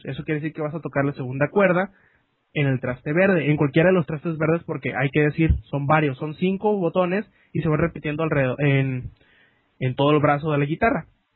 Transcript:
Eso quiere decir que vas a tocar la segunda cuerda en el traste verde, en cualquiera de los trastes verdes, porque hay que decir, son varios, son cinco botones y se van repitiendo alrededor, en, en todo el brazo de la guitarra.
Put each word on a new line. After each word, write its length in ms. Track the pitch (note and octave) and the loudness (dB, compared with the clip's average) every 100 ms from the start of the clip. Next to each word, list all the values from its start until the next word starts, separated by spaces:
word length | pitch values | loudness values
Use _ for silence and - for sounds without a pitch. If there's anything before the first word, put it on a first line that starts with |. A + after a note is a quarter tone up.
| - | -8
Eso 180 | C3 | -10
quiere 180 | D3+ D3+ | -6 -4
decir 120 | D#3 | -6
que 80 | D3+ | -6
vas 140 | D3+ D#3+ | -8 -8
a 60 | |
tocar 240 | C#3+ C#3+ C#3 | -6 -2 -2
la 80 | |
segunda 340 | C#3+ B2+ C3+ D3 | -4 -8 -4 0
cuerda 420 | G#3 G3 F3 G3 _ _ _ _ _ _ | 2 2 2 -2 _ _ _ _ _ _
en 140 | - C#3 | -2 0
el 120 | C3 | 0
traste 340 | B2+ B2 D3 | -2 -6 -2
verde, 360 | D#3 G3 F3+ C3+ | 2 2 2 2
en 80 | D3 | 2
cualquiera 320 | D3 D#3+ E3+ | 2 4 4
de 60 | F#3 | 4
los 120 | - | 0
trastes 300 | D#3 F3 D#3 | -4 -6 -2
verdes, 260 | D#3 E3+ E3+ | 0 -2 -4
porque 280 | D3 B2+ G2+ | -8 -6 -2
hay 140 | C#3 | 0
que 100 | D3+ | 2
decir, 340 | D3 D3 D#3+ C#3+ - | 2 2 2 2 -2
son 160 | C#3+ C#3 | -4 0
varios, 320 | D#3 D3+ B2+ | 2 2 -2
son 160 | D#3 | -8
cinco 420 | D3+ F#3 G3 G#3+ G#3 | -2 -2 0 0 0
botones 480 | E3+ F#3 F3+ F#3+ A3 _ _ | 0 0 0 -2 -4 _ _
y 80 | - | -4
se 80 | E3 | 0
van 100 | D3+ | 0
repitiendo 440 | E3 D#3 D3+ D3+ | 0 -2 -6 -4
alrededor, 360 | D#3+ D3+ C3 A#2+ | 0 0 0 0
en, 480 | D3 C#3 C3+ B2+ - - _ _ _ _ _ _ | 2 2 0 -4 -10 -16 _ _ _ _ _ _
en 160 | B2+ B2+ | -4 0
todo 160 | C#3+ | 2
el 80 | D3+ | 4
brazo 320 | C#3+ C#3+ D#3+ | 2 0 0
de 60 | D3 | -2
la 80 | D3 | -2
guitarra. 400 | E3 A3+ B3+ - _ _ | 0 0 0 -6 _ _